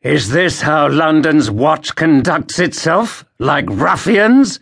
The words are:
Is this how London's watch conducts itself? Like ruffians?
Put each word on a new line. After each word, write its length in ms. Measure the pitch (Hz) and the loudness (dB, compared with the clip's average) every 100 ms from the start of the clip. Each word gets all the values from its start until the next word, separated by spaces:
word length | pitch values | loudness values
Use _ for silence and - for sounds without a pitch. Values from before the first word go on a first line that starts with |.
Is 280 | - 147 101 | -2 -2 0
this 320 | 147 180 - | 0 0 -2
how 260 | - 151 147 | -2 0 0
London's 600 | 143 160 156 156 151 117 | 0 2 2 2 2 0
watch 440 | 104 147 156 - | 0 0 0 -4
conducts 640 | - 165 143 127 151 - - | -2 2 2 2 -2 -4 -4
itself? 640 | 175 - 156 175 233 - - _ | -4 -2 -2 0 -2 -8 -20 _
Like 280 | 131 143 - | -2 -2 -4
ruffians? 880 | 151 - - - 214 220 262 240 - | -2 -2 -2 0 2 4 4 2 -2